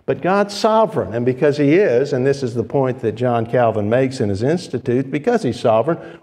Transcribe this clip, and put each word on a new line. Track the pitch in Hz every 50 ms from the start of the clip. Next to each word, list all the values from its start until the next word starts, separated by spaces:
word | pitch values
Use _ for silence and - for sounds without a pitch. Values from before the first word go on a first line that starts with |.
| _
But | - 135 -
God's | - 175 196 202 202 202 -
sovereign, | - - 220 220 220 220 220 165 131 98 90 104
and | 120 120
because | 131 127 - 156 147 139
He | 151 147 139 156
is, | 185 - 127 120 120 135 - 139
and | 123 127
this | 139 139 139
is | 131 117 113
the | 120 110
point | - - 143 131 131 123 131
that | - 110
John | 107 113 123 123 120 117 113
Calvin | 117 - 127 120 113 104 107 101 104
makes | 117 131 135 131 131 -
in | 113 101
his | 98 95
Institute, | 117 139 165 180 - - - 117 - - 120 131 135 135
because | - 147 147 240 240 226 233
He's | 123 110 -
sovereign, | - 120 110 113 117 156 170 160 - - - -